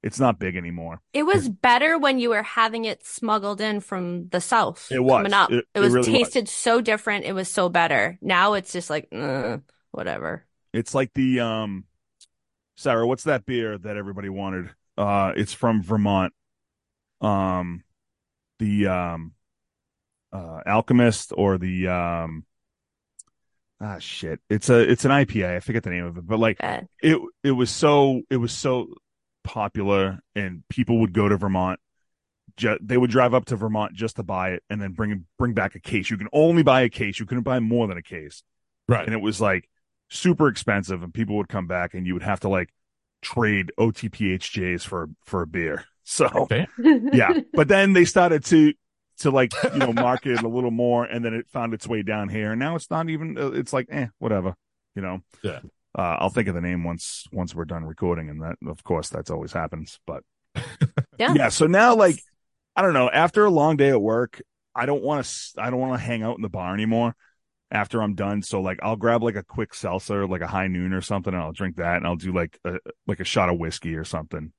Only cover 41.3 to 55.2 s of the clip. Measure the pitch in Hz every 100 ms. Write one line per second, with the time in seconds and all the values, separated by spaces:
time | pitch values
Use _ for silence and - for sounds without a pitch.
41.3 | 104 95 101 87 90 87 92 90 90 101
42.3 | 98 98 95 87 _ _ _ _ _ -
43.3 | - 110 101 87 - 113 107 120 - 101
44.3 | 92 - - 90 87 - 92 78 78 -
45.3 | 98 80 85 82 73 - _ - - 120
46.3 | - - 110 180 - 262 269 240 269 104
47.3 | 330 - - 147 196 196 185 175 190 175
48.3 | 156 - 160 151 - _ _ _ - 151
49.3 | 131 127 - 254 143 127 117 123 127 139
50.3 | 120 113 123 123 113 123 120 120 120 117
51.3 | 113 - 135 117 110 - 110 101 107 98
52.3 | 107 107 113 143 165 - 160 165 160 160
53.3 | 147 135 139 127 139 120 147 120 _ 113
54.3 | 101 92 90 _ _ _ - 95 92